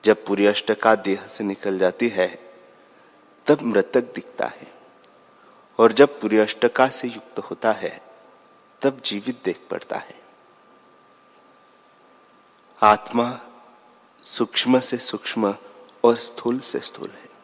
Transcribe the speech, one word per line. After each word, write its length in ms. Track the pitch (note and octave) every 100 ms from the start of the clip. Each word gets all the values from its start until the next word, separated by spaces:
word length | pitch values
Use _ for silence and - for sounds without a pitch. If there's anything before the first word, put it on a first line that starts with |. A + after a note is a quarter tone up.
जब 200 | - G#2
पुरेष्टका 680 | - G2 G2+ G#2 - G#2+ A2+
देह 300 | G#2+ G2+ F#2+
से 180 | - -
निकल 340 | G#2 G2 G2+ F#2
जाती 320 | F#2 - A#2
है, 180 | G2+ F2+ - - - - _ _ _ _ _ _ _ -
तब 140 | D3
मृतक 400 | A#2+ G#2 - B2+
दिखता 460 | B2 - - - A#1+
है, 260 | - - - - _ _ _ _ _ _ _ _ -
और 120 | A2+
जब 300 | - C#3+ -
पुरेष्टका 680 | G#2+ G#2+ G#2+ - A#2+ - B2+
से 200 | - B2
युक्त 320 | A2 - -
होता 320 | - - A2+
है, 300 | G#2 - - - - - _ _ _ _ _
तब 200 | C#3 C3
जीवित 360 | - G2+ A#2+ B2
देख 160 | F#2 E2+ -
पड़ता 260 | F2+ - -
है। 240 | - - - _ _ _ _ _ _ _ _ _ _ _ _ _ _ _ _ _ _ _ _ _ _ _ _ -
आत्मा 580 | G#2+ G#2 - A#2 A#2+ C3 - - - _ _ _ _ _
सूक्ष्म 560 | - - A2+ - B2 B2+
से 180 | B2+ A#2+
सूक्ष्म 580 | - G#2+ - A2+ G2+ G2+ - - - _
और 120 | A#2
स्थूल 440 | A#2 - - A#2+ B2+
से 200 | - -
स्थूल 300 | - - -
है। 200 | - - -